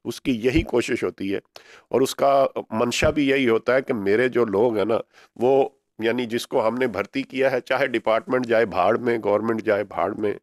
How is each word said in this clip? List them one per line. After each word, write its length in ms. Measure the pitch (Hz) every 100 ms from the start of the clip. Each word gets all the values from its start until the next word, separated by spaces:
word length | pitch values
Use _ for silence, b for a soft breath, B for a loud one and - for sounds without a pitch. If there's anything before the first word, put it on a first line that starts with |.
उसकी 280 | 113 - -
यही 300 | 117 123 156
कोशिश 420 | - 120 120 120
होती 240 | 95 - 98
है, 120 | 98 - B B B B
और 100 | 120
उसका 420 | 131 - 139 139 135 117
मंशा 520 | - 110 120 - 156
भी 200 | 151 139
यही 140 | 139
होता 280 | 127 113 -
है 100 | 131
कि 100 | -
मेरे 360 | 120 98 110 127
जो 160 | 123
लोग 340 | 113 98 123 107
हैं 80 | 101
ना, 160 | 107 - b b -
वो, 420 | 123 139 139 - _ -
यानी 260 | 110 123 117
जिसको 340 | 117 - 135
हमने 260 | 110 123 127
भर्ती 360 | 95 101 139
किया 280 | 131 131 131
है, 100 | 127
चाहे 280 | - 131 131
डिपार्टमेंट 580 | 117 110 110 - 127 117
जाए 180 | 113
भाड़ 340 | 113 90 92 117
में, 220 | 120 107
गवर्नमेंट 420 | 101 104 110 113
जाए 220 | 107 101
भाड़ 300 | 101 - 90
में, 240 | 107 104 -